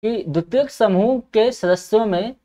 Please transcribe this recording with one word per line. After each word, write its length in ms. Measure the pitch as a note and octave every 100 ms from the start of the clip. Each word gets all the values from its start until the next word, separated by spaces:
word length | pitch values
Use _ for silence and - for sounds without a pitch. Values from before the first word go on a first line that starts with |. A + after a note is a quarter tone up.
कि 220 | G#3+ A#3
द्वितीयक 460 | E3 D3+ E3+ B3 C#4
समूह 500 | - G#3+ F#3 G#3+ C4
के 320 | - A3 A3+
सदस्यों 540 | A#3+ F3+ F3+ - G#3+ A3
में 300 | F3 G#3+ C4